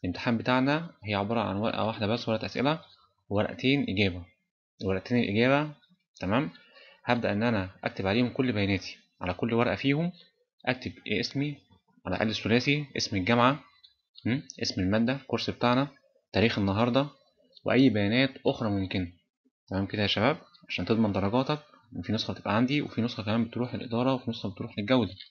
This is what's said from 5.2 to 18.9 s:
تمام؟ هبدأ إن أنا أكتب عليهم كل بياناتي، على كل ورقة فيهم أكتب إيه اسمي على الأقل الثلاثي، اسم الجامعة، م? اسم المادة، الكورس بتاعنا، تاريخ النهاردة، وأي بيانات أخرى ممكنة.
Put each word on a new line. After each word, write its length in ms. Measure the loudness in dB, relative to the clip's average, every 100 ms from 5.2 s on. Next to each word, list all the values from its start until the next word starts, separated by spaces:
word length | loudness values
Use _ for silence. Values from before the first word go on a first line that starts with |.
| 2 2 4 4 0 -8 _ _ _ -10
تمام؟ 300 | -2 0 -2 -8 -20 -20 -20 -16
هبدأ 280 | 0 0 2
إن 100 | 0
أنا 280 | 0 0 -2 -6
أكتب 220 | -8 -4 0
عليهم 220 | 2 2
كل 240 | 0 0
بياناتي، 460 | 2 2 0 -2 -16 _ _
على 140 | -6
كل 200 | -4 0
ورقة 220 | 2 2 0
فيهم 360 | 0 0 -2 -6 -20 _ _ _ -6
أكتب 260 | -4 -6 -12 -4
إيه 140 | -4
اسمي 360 | -2 -4 -4 -6 _ _ _ _ -8
على 100 | -2
الأقل 140 | -2
الثلاثي، 560 | -2 2 2 2 0 -2 -6
اسم 200 | -4 -2
الجامعة، 480 | 2 4 4 4 -6 _ -20 _ _ -8
م? 160 | -2 -2 -4 -6
اسم 180 | -6 -2
المادة، 320 | 0 2 2
الكورس 380 | -2 -4 -4 -4
بتاعنا، 380 | -2 2 2 0 -6 _ _ _
تاريخ 260 | 2 2 2
النهاردة، 480 | 0 2 2 2 0 -6 _ _ _ -8
وأي 260 | 0 6 6
بيانات 400 | 6 2 2 0 0 -2
أخرى 240 | 0 0
ممكنة. 420 | -2 -2